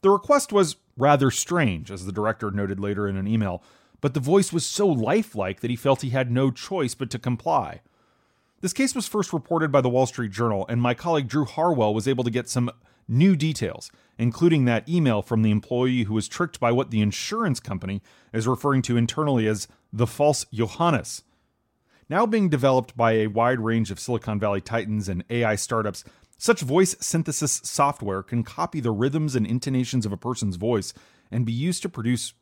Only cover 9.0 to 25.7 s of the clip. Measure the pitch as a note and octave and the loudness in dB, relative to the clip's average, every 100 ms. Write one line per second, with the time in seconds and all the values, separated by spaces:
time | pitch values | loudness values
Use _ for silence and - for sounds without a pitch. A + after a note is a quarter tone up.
9 | - G#3 F#3+ E3 - E3 D#3 C#3 B2+ B2+ | -4 -2 -2 -4 -2 0 2 2 2 2
10 | C3 - A2+ F#2+ A#2+ G2+ F#2+ A#2 A#2+ A#2+ | 0 -2 -8 -2 0 0 -2 0 0 0
11 | F3 D#3+ B2+ D3 C#3+ - E3+ D3 G#2+ G#2+ | 0 -2 0 -2 -2 0 2 4 2 2
12 | A#2 C3 A#2+ A#2 A#2+ B2+ B2 - _ _ | 0 0 0 -2 -2 -2 -2 -4 _ _
13 | - A#2 F#3 F3 D#3 C#3 G2+ - - _ | -2 4 6 6 0 -2 -6 -6 -16 _
14 | _ - A#2+ - E3+ D#3+ B2 A2+ A2 F3 | _ -2 -2 4 4 6 4 2 0 2
15 | D3 G#2+ - A2+ A2 G#2 - B2 B2+ B2+ | 2 2 0 2 4 2 0 0 2 0
16 | G#2+ A2 G2+ - F3 - A#2+ A#2+ C3+ A2 | 0 -2 -4 -4 -6 0 2 2 0 0
17 | G#2 - - A3 F#3 B2 - F#2+ F#2+ G2+ | 0 0 -6 -2 -2 -2 -4 -8 -6 -8
18 | _ _ _ A2+ A2 B2+ C#3+ C3+ A#2+ A#2+ | _ _ _ -4 -2 0 0 0 2 2
19 | A#2 - D3+ B2+ A2 G#2+ - _ _ G#2+ | 2 0 0 2 0 -2 -6 _ _ -2
20 | A#2 - D3 C#3+ - G#2+ A2+ - E3+ C3+ | -2 2 2 2 -4 -4 -4 0 0 2
21 | - - _ _ _ _ _ _ _ _ | -2 -14 _ _ _ _ _ _ _ _
22 | _ E3 A3+ A3+ F#3+ D3 C3+ B2+ A#2+ A#2+ | _ 0 2 2 2 4 4 4 0 0
23 | A#2 A2+ G#2+ G#2 A#2+ B2+ A2 A2+ A2 G2+ | 2 4 2 2 2 2 0 0 0 -4
24 | - A#2 - G#2 G#2 G2+ - A2+ G#2 G#2+ | -4 -4 -2 -2 0 -2 -2 -4 -2 -4
25 | F#2+ F2+ - A#2+ A#2 G#2 - | -2 -6 -4 -2 0 0 -2